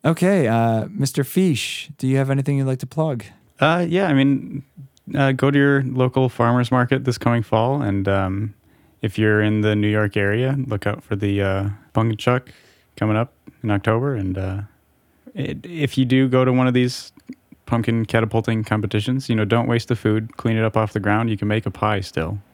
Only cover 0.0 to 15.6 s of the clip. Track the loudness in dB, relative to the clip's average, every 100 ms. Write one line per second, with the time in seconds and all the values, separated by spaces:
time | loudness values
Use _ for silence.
0 | 0 2 2 4 2 2 2 0 -2 -4
1 | -2 -2 -2 0 2 0 -4 -10 -14 -6
2 | -2 0 0 0 0 0 0 -4 -6 -4
3 | -2 -4 -10 -20 _ _ 2 2 0 0
4 | 2 4 4 2 -4 -12 -14 -20 -20 _
5 | -6 0 2 2 2 4 4 2 0 0
6 | 0 2 0 2 2 2 2 0 2 0
7 | 0 -2 0 0 0 0 2 0 -2 -2
8 | 0 0 0 -4 -6 -10 _ _ _ _
9 | -6 0 2 4 2 2 2 2 2 0
10 | 0 0 0 0 -2 -2 -4 -4 -4 -6
11 | -6 -4 -2 0 0 0 -4 -6 _ -2
12 | -2 0 0 0 -4 -20 _ _ _ -4
13 | 0 0 -2 _ -20 _ -4 -2 2 0
14 | 0 -4 -4 -4 -6 -6 -10 _ _ _
15 | _ _ -16 -8 -8 -8